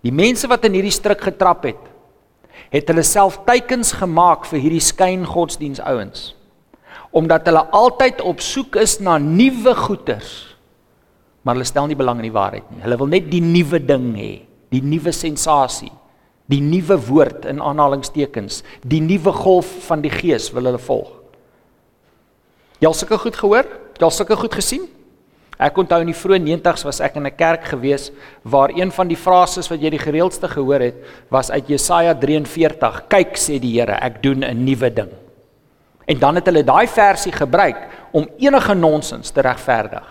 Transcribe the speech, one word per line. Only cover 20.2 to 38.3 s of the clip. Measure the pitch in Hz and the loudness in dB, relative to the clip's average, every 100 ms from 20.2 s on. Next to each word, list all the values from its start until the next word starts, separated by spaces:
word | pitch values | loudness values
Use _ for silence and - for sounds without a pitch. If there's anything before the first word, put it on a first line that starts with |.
| 175 123 - | 0 0 -2
wil | 127 127 | -4 -2
hulle | 123 | -4
volg. | - 120 - - - _ _ _ _ _ _ _ _ _ _ _ _ _ _ _ | -4 -4 -4 -16 -20 _ _ _ _ _ _ _ _ _ _ _ _ _ _ _
Jy | 156 | 2
al | 160 | 2
sulke | - 214 | -2 -2
goed | 233 - | -2 -2
gehoor? | 196 214 277 - - - | 2 2 2 -6 -20 0
Jy | 165 | 0
al | |
sulke | - 190 214 | 2 -2 -2
goed | 226 208 | -2 -4
gesien? | - 269 370 _ _ _ _ _ _ - | -4 -6 -8 _ _ _ _ _ _ -2
Ek | 143 185 | 0 0
onthou | 180 170 | 0 0
in | 165 | 0
die | 165 | -6
vroeë | 185 190 | 2 2
negentigs | 156 165 175 165 | 2 0 0 -2
was | 147 131 | -6 -4
ek | 147 151 | -4 -4
in | 139 | -8
'n | - | -2
kerk | 165 165 - | 0 0 -4
gewees | 135 135 139 - - - - | -6 -2 -2 -4 -18 -20 -20
waar | 113 139 139 160 | 0 2 2 0
een | 185 | -4
van | 180 185 | -2 -2
die | 165 | -2
frases | - 180 175 180 165 | 4 4 4 0 -6
wat | 165 | -4
jy | 156 | -2
die | 151 | -2
gereeldste | 151 151 185 - 170 | -4 0 0 -2 -8
gehoor | - 135 139 | -4 0 0
het, | 123 123 - - _ | 0 -4 -20 -20 _
was | 131 131 | -2 0
uit | 147 131 | -6 -2
Jesaja | 143 - 175 170 | -2 2 2 2
drieënveertig, | 147 139 151 147 - 160 - 117 - - | 2 0 -2 -2 0 0 2 -4 -4 0
"Kyk," | 202 175 - | 2 2 -4
sê | - 143 | -4 -2
die | 123 117 | -2 0
Here, | 113 | 0
"ek | 101 127 107 | -2 -4 -2
doen | 135 135 | -2 -2
'n | 131 120 127 | -4 -2 -2
nuwe | 131 127 | 0 0
ding." | 117 98 - - _ _ _ _ _ _ _ - | -2 -6 -12 -20 _ _ _ _ _ _ _ -4
En | 151 | 0
dan | 139 170 | 2 2
het | 180 | 2
hulle | 165 | 2
daai | 139 143 233 | 4 4 4
versie | - 202 190 185 | 4 4 4 -4
gebruik | - 143 170 185 - - - - | -4 0 2 2 0 -14 -20 -4
om | 156 151 | -2 -2